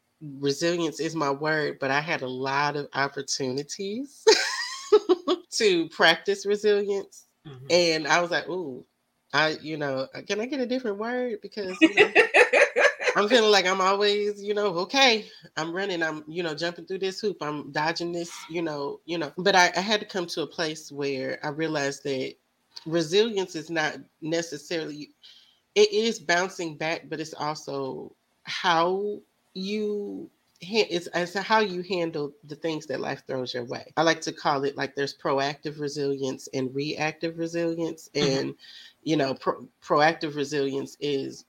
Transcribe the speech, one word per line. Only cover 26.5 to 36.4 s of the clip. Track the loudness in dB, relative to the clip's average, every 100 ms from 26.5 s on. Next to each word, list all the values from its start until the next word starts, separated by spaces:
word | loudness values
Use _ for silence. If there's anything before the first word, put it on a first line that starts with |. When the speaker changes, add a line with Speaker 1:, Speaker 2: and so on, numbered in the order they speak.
| -4 -8 -4
Speaker 1:
back, | -4 -4 -6
but | -8
it's | -8
also | -6 -4 -6 -6 -6 -4 -6 -12 _ _ _
how | -10 -2 4 4 4 2 -2 -6 -12 _ _
you | -10 -4 -2 -2 -2 -6 -10 -14 _ _ _
ha-, | -4 0 2
it's, | 0 -2 -4
it's | -2 -4
how | 2 2
you | 2 -2
handle | -2 -2 -2 -2 -6 -8
the | -16 -6
things | -4 -4 -4
that | -6
life | -4 -6 -6
throws | -6 -4
your | -6
way. | -6 -10 -6 2
I |
like | 2 2
to | -2
call | -4 0 2 0
it, | -2
like, | -4
there's | -2 -4 -4
proactive | -2 0 0 -2 -8 -6
resilience | -6 -4 -2 -2 -4 -6